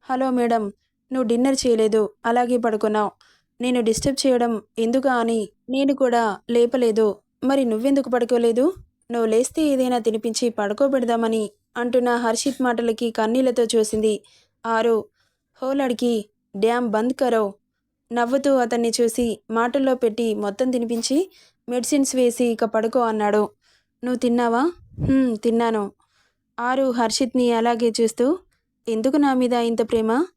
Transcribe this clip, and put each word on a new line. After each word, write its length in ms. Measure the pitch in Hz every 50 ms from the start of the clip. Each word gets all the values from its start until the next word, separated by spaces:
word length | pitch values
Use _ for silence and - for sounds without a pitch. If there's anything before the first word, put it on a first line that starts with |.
| _
"హలో 220 | - 254 254 262 262
మేడం, 320 | 254 247 240 233 226 226 214 202 - _ _ _ _ _ _ _
నువ్వు 160 | 262 262 254
డిన్నర్ 300 | 214 233 240 254 269 269 262
చేయలేదు, 420 | - 254 233 220 220 214 208 220 208 202 - _ _
అలాగే 320 | 233 233 247 247 240 254
పడుకున్నావు. 540 | 240 226 233 214 208 - 214 208 214 208 196 - _ _ _ _ _ _ _ _ _
నేను 200 | 240 254 247 247
డిస్టర్బ్ 380 | 233 220 220 - - 285 269 -
చేయడం 340 | - 269 254 240 240 233 226 208 - _ _
ఎందుకా 360 | - 226 226 233 269 262 277 254
అని 260 | 240 233 226 226 226 208 190 _ _ _ -
నేను 240 | 254 269 277 277 285
కూడా 280 | 277 262 247 240 233 233 220 190 - _ -
లేపలేదు. 580 | 233 240 240 240 247 262 247 226 214 220 220 208 196 - _ _ _ _ -
మరి 200 | 254 277 277 269
నువ్వెందుకు 440 | 233 220 214 233 277 277 277 254 254
పడుకోలేదు?" 560 | 240 240 240 226 247 240 233 233 226 240 262 339 381 - - _ _ _ _ _
"నువ్వు 180 | 233 233 226
లేస్తే 340 | 220 220 226 262 - - - 311
ఏదైనా 320 | 294 277 254 254 254 247 240
తినిపించి 460 | 220 233 214 220 - 240 220 - 254 240
పడుకోబెడదామని," 960 | 220 - 208 202 208 - 277 269 269 262 240 226 233 226 226 226 226 220 214 202 _ _ _ _ _
అంటున్న 340 | - 240 247 240 254 247 247 240
హర్షిత్ 440 | 240 240 226 226 226 - 285 254 -
మాటలకి 460 | 262 247 240 226 240 233 226 - 240 233
కన్నీళ్లతో 520 | 220 - 220 214 226 254 262 254 240 247 233
చూసింది 480 | 226 - 226 214 214 - 220 214 220 214 196 _ _ _ _ _ _ _ _ _
ఆరు. 320 | 226 226 226 226 233 226 214 - - _ _ _ _ _ _ _ _ _ _
"హో 80 | 262 262 269
లడ్కీ, 400 | 277 277 247 240 220 247 240 233 220 208 _ _ _ _ _ _
డ్యామ్ 320 | 196 202 226 233 240 247 233
బంద్ 260 | 208 214 220 247 254
కరో." 300 | - 269 247 233 220 214 196 196 _ _ _ _ _ _ _ _ _ _ _
నవ్వుతూ 400 | 233 240 233 233 254 277 269 285 269
అతన్ని 340 | 262 240 226 240 240 233 233
చూసి 340 | 226 - 240 226 - - 240 233 214 - _ _
మాటల్లో 420 | 220 226 233 247 240 277 269 262 254
పెట్టి 320 | 254 - 226 214 233 233 226 214
మొత్తం 320 | 208 208 202 196 - 254 254
తినిపించి 460 | 254 247 233 226 233 233 233 - 262 302 381 381 _ _ _ _ _ _ _
మెడిసిన్స్ 460 | - 240 247 233 - 302 285 269 - -
వేసి, 300 | 254 254 240 233 - 247 240
"ఇక 120 | 226 220 233
పడుకో," 360 | 220 214 220 214 226 - 262
అన్నాడు. 420 | 240 226 226 214 208 208 208 214 208 202 _ _ _ _ _ _ _ _ _ _ -
"నువ్వు 160 | 247 254 233
తిన్నావా?" 440 | 247 247 240 240 240 233 226 240 277 339 349 - - - -
"హ్మ్, 340 | - - - 269 269 262 247 226
తిన్నాను." 460 | 214 - 233 226 226 233 226 220 214 202 196 - _ _ _ _ _ _ _ _ _ _ _ _
ఆరు 280 | - 240 247 254 269 269 262
హర్షిత్ని 540 | 240 240 233 226 220 - 269 233 _ 254 247 240
అలాగే 380 | 233 226 226 233 240 226 240 233
చూస్తూ, 360 | 220 - 233 220 226 - 240 269 349 381 _ _ _ _ _ _ _ _ _
"ఎందుకు 300 | - 226 220 220 269 269
నా 140 | 302 285 277 262
మీద 220 | 254 254 240 247 240
ఇంత 200 | 233 233 233 220 233
ప్రేమ?" 280 | 226 - 226 220 220 226 254 349 381 _